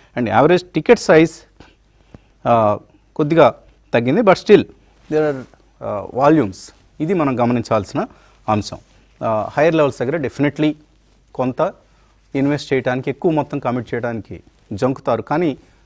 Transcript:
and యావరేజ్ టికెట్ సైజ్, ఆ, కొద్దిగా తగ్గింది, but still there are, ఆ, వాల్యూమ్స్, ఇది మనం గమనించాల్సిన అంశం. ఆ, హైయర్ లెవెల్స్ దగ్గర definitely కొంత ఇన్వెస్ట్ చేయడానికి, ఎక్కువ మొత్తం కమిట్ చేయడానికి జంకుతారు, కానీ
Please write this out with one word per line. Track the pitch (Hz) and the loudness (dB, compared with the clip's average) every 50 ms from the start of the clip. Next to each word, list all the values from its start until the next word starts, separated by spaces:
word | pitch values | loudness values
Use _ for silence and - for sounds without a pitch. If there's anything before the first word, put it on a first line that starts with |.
| _ _ - 123 | _ _ -6 -6
and | 123 104 | -4 0
యావరేజ్ | 98 117 139 160 180 175 180 | 2 2 4 4 4 2 0
టికెట్ | - - 160 - - 233 - | -4 -6 -4 2 2 2 2
సైజ్, | - - 170 156 165 160 - - - _ _ _ - _ _ _ _ _ _ _ _ _ _ - _ _ _ _ - | 4 4 6 6 6 4 0 -10 -20 _ _ _ -20 _ _ _ _ _ _ _ _ _ _ -20 _ _ _ _ 0
ఆ, | 123 117 113 110 104 104 - - _ _ _ _ _ _ | 2 2 4 4 2 0 -2 -6 _ _ _ _ _ _
కొద్దిగా | - 156 147 165 165 143 113 - - _ _ _ _ _ - - | -4 -2 0 4 6 4 4 4 0 _ _ _ _ _ -2 -2
తగ్గింది, | 120 117 127 147 220 | 0 0 2 0 2
but | 233 190 175 | 4 4 2
still | - - - 208 165 - - - _ _ _ _ _ _ - | 2 4 4 6 6 4 2 -10 _ _ _ _ _ _ -4
there | 156 151 156 151 139 | -2 -2 0 -2 -2
are, | 131 117 - _ _ _ _ _ - 120 | -6 -10 -16 _ _ _ _ _ -12 -10
ఆ, | 107 104 101 95 - - | -8 -8 -8 -8 -8 -4
వాల్యూమ్స్, | 120 139 147 160 156 117 95 92 - - - _ _ _ _ _ - | 0 2 4 4 4 2 -2 -6 -12 -18 -20 _ _ _ _ _ -8
ఇది | 151 160 202 | -6 -4 -2
మనం | 170 151 139 123 117 | -2 -2 -2 0 0
గమనించాల్సిన | 120 120 123 120 110 - 113 107 95 - - 143 226 - - _ _ _ _ _ - - | 0 0 0 -2 -2 -2 -2 -2 -2 -4 -6 -8 -8 -8 -12 _ _ _ _ _ -4 -2
అంశం. | 107 104 98 - - - _ _ _ _ _ _ _ - 123 | -2 -2 -2 -8 -14 -16 _ _ _ _ _ _ _ -8 -6
ఆ, | 113 110 107 98 - - | -4 -4 -4 -4 -4 -2
హైయర్ | 143 151 170 165 | 0 2 2 2
లెవెల్స్ | 160 147 135 - - | 2 0 0 0 -4
దగ్గర | 123 123 156 | -6 -6 -4
definitely | 170 135 117 - - 143 147 147 - 156 151 151 - - _ _ _ _ _ _ _ _ _ - | -6 -6 -6 -4 -2 -2 -2 -2 -2 -2 -2 -2 -4 -14 _ _ _ _ _ _ _ _ _ -8
కొంత | - 127 131 - - 156 196 - _ _ _ _ _ _ _ _ _ _ _ - | -6 -6 -4 -2 -2 -4 -4 -4 _ _ _ _ _ _ _ _ _ _ _ -4
ఇన్వెస్ట్ | 135 135 143 147 143 - - 139 | -2 -2 0 -2 -4 -4 -4 -4
చేయడానికి, | 131 127 127 123 131 127 143 | -2 -2 -2 -4 -4 -4 -8
ఎక్కువ | 131 - - 175 | -8 -4 -2 -2
మొత్తం | 156 151 139 - 151 143 | -2 -2 -4 -4 -8 -6
కమిట్ | - 123 120 127 117 - 127 | -4 -4 -4 -4 -6 -6 -8
చేయడానికి | 120 117 117 117 110 - - 90 82 - _ _ _ _ - 107 | -6 -6 -6 -8 -8 -12 -14 -18 -18 -20 _ _ _ _ -12 -6
జంకుతారు, | 95 127 131 135 - - 135 117 110 | -2 -2 -2 -2 -2 -2 -4 -2 -2
కానీ | - - 143 160 180 147 123 - _ _ _ _ _ | -2 -4 -2 -2 -2 -2 -4 -6 _ _ _ _ _